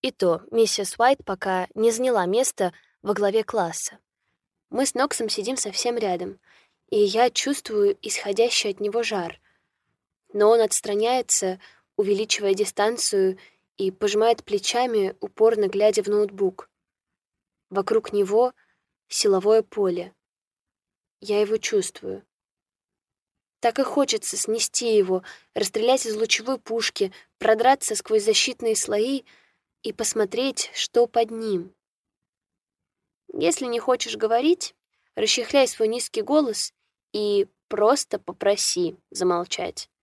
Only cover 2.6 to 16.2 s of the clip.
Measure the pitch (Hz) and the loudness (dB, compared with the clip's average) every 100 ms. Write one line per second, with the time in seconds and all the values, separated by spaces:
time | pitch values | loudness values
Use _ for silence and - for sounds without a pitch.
2.6 | 185 - _ _ 180 202 202 220 214 226 | -4 -4 _ _ -6 0 0 0 -2 -2
3.6 | 175 160 - - _ _ _ _ _ _ | -4 -4 -10 -12 _ _ _ _ _ _
4.6 | _ 226 269 247 285 - 226 - 208 262 | _ -2 -2 0 -2 -2 -4 -4 -6 -6
5.6 | 214 190 240 240 214 180 180 196 _ _ | -6 -4 -4 -2 -2 -4 -6 -12 _ _
6.6 | _ _ _ 208 208 214 240 - - 285 | _ _ _ 0 2 4 2 0 -4 -4
7.6 | - 214 202 196 214 - 208 202 233 - | -4 0 0 0 -6 -8 -4 0 0 0
8.6 | 214 196 208 220 226 208 170 - _ _ | -4 -4 -4 -4 -4 -4 -6 -10 _ _
9.6 | _ _ _ _ _ _ _ 202 208 233 | _ _ _ _ _ _ _ 2 6 6
10.6 | 214 - - 208 220 254 240 - 190 185 | 4 0 -2 -2 0 0 0 -2 -2 -6
11.6 | - _ _ - 202 202 214 - 202 190 | -12 _ _ -4 0 0 0 -2 0 0
12.6 | 196 - 208 233 - 202 190 190 - _ | 0 0 0 0 -2 2 0 0 -14 _
13.6 | _ _ 196 185 208 208 220 226 - 208 | _ _ -6 -2 -2 2 2 2 0 -4
14.6 | - 240 254 220 190 - 202 - 220 220 | -2 -2 0 0 -2 -4 -12 4 4 4
15.6 | 196 196 214 214 196 208 | 0 4 2 2 0 0